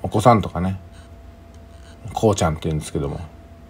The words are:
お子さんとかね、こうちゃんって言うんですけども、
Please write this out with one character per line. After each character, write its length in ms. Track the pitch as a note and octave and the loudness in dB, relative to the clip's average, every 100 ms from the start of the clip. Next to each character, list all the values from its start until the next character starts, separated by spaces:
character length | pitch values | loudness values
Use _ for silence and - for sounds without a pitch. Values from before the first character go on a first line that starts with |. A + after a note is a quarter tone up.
お 60 | F2 | -2
子 120 | A#2 | 4
さ 140 | B2 | 6
ん 80 | A2 | 6
と 60 | F2 | 4
か 120 | F2 | -2
ね、 180 | F#2 F#2+ - - - - - - - - - - - - - | -2 -4 -10 -20 -20 -20 -20 -20 -20 -20 -20 -20 -20 -16 -10
こ 180 | - A2 | 0 2
う 60 | G2 | 4
ち 80 | |
ゃ 60 | E2+ | 2
ん 20 | |
っ 20 | D#2 | 0
て 60 | |
言 80 | E2 | -2
う 40 | D#2 | -2
ん 20 | |
で 60 | |
す 80 | - | -4
け 60 | D#2 | -4
ど 100 | C#2+ | -4
も、 100 | D2+ E2+ - - - - | -6 -10 -16 -20 -20 -20